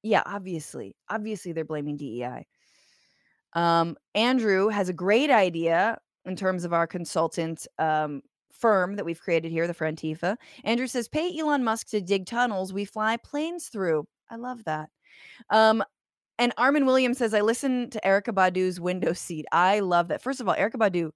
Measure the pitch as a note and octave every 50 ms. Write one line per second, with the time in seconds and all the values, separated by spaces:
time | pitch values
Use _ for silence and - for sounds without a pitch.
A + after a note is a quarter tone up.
0 | - A3 G#3+ E3+ - - G3 G3+ F#3 F#3+ F3 D#3 D3+ - - C3 G#2+ G2 - _
1 | _ - G3 A3 G#3 A3 G#3+ F#3 - F3+ D#3+ D#3+ D#3 D3+ D#3 D3+ C#3+ D3 D3 C#3+
2 | D3 C3 A2 A#2+ A#2+ B2 B2 A#2+ - _ _ _ _ _ _ _ _ _ _ _
3 | _ _ _ _ _ _ _ _ _ _ _ - E3+ E3+ E3 E3+ E3 E3+ - -
4 | _ _ _ G3+ A3+ B3 C4 B3+ A3+ G#3+ F#3+ F#3 G3 A3 G#3 G#3 F#3+ F3+ F3+ D#3
5 | F3+ F#3+ G#3 A#3+ C#4+ D4 C4 A3 F#3+ F3+ E3 E3 E3 E3 E3 E3+ F#3+ A3+ A3+ -
6 | _ _ _ _ _ F3+ F#3 E3+ G3 F#3 F#3 F3+ F3 E3+ E3+ E3+ E3 E3 - F3
7 | F3 - - E3+ E3 D#3+ - - E3 D#3+ E3 - - - _ - D#3+ D#3+ D#3 D#3
8 | D#3 D3 D3 C3+ _ _ _ _ _ _ _ - - A3+ G#3+ F#3+ F3+ F#3 G3+ G3+
9 | E3 E3 E3+ - - - E3+ D#3+ E3 E3 E3 E3 E3+ F3 F3 - D#3+ D#3+ D#3+ -
10 | - D#3+ D#3 E3 - F3+ G#3+ - - - - - - - A#3 A#3+ C4 A#3+ - B3+
11 | A3+ - - D#4 E4 F4+ - D4+ D#4+ D4+ D4 C4+ B3 A3+ A3 A3+ - - - G#3
12 | F#3 F3 G3 G3 F#3 - A#3+ A#3 B3 A#3+ G#3+ F#3 F#3+ F#3 F#3 G3+ G3+ G3 - G#3+
13 | G#3+ A3 A3+ A#3+ _ - - D4 D#4 E4 F4 F4 - - - G#3+ F#3+ F3 D#3+ D3+
14 | D3+ _ _ _ _ _ A#3 A#3 A#3+ B3+ B3+ A#3 G#3 E3+ D3+ D3+ D#3 - _ _
15 | _ _ _ - - - - - - _ - A3 A3 A3 A3 A3+ - _ _ _
16 | _ _ _ _ _ _ _ - A#3+ A#3+ - - A#3+ C4+ C#4+ D4+ C#4 C4 C4 C4
17 | C4 A#3+ B3 - B3 A3 G#3 G#3 G#3 A3 A#3 - - C4+ B3+ B3 A#3+ - - A3
18 | - F#3+ G3 G3+ G3+ B3 G3+ F#3+ F#3 F#3 F3+ F#3 F#3 F#3 F3 F3+ E3+ F3+ F#3 F#3
19 | F3+ E3 F3+ - - - F3 D3+ D3+ - - E3 F3+ F#3 G3+ G#3+ G3+ F3+ F3 F3
20 | E3+ F3 D#3 - - B3+ C#4 C4 A#3 F#3+ - - F3 A3+ - A3+ A3+ G3 F3 F3
21 | E3+ D#3 -